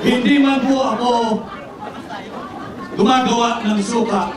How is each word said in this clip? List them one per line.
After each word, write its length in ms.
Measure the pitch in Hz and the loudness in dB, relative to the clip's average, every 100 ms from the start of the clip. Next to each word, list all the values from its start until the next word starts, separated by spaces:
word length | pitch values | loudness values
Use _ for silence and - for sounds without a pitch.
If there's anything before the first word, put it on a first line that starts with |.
| - | 2
Hindi 320 | 247 - 285 | 2 4 4
man 240 | 277 269 | 4 2
po 140 | 262 262 | 2 2
ako 320 | 262 220 247 240 226 202 - - - - - - - - - - - - - - - - | 2 0 2 2 2 -2 -4 -12 -14 -12 -12 -12 -12 -12 -12 -12 -12 -12 -12 -12 -8 2
gumagawa 640 | 208 262 190 214 233 233 | 4 4 2 2 0 0
ng 200 | 208 214 | 0 0
suka 480 | 202 240 226 196 165 | 0 0 0 0 -2